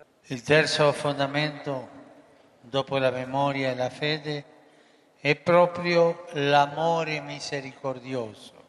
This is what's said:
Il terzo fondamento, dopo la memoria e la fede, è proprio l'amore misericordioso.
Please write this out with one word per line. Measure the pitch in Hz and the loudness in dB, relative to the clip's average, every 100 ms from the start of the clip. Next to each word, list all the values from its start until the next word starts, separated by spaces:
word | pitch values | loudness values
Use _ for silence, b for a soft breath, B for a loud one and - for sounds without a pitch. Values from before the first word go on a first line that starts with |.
| _ _ - | _ _ -12
Il | 131 | -6
terzo | 117 147 160 - 147 | 4 4 4 4 2
fondamento, | 143 147 139 139 143 151 143 147 135 117 - - - - _ _ _ | 2 -2 -2 -2 -2 -4 -4 -8 -8 -8 -18 -20 -20 -20 _ _ _
dopo | 120 135 135 135 | -6 -4 -2 0
la | 131 | 0
memoria | 123 127 135 143 135 131 | 0 -4 -2 0 0 -2
e | 127 | -2
la | 127 | -4
fede, | - 151 151 151 147 - - b b b b b _ | -4 -4 -4 -6 -8 -10 -20 b b b b b _
è | 143 147 | 0 0
proprio | - 175 175 175 175 170 170 165 - | 4 6 6 2 0 4 4 0 -8
l'amore | 151 143 143 143 147 165 165 160 151 | -4 4 4 4 2 0 0 -2 -6
misericordioso. | 143 147 - 143 135 127 139 127 123 131 113 104 - - | -8 -12 -8 -8 -8 -10 -8 -8 -8 -6 -8 -10 -20 -20